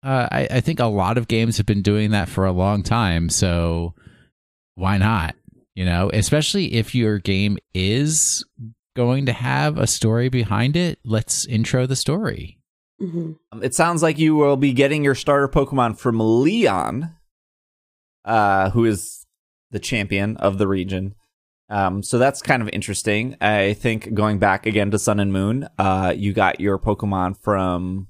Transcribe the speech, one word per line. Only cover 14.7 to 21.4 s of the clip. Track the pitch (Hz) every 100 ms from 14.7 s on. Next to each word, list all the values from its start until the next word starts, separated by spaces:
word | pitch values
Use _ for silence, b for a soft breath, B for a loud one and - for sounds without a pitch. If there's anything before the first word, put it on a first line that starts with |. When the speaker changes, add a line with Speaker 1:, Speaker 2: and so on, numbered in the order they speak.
Speaker 3:
getting | 127 139 151
your | 143
starter | 131 - 143 139
Pokemon | 151 135 135 120 104
from | 131 113
Leon, | 110 113 139 220 180 95 58 95 165 - _ _ _ _ _ _ _ _ _ _
uh, | - 113 104 98 95
who | 107
is | 117 101 - - - _ _ _ _
the | 107
champion | - 120 98 98 101 110
of | 101 98
the | 98
region. | 98 92 95 95 101 _ _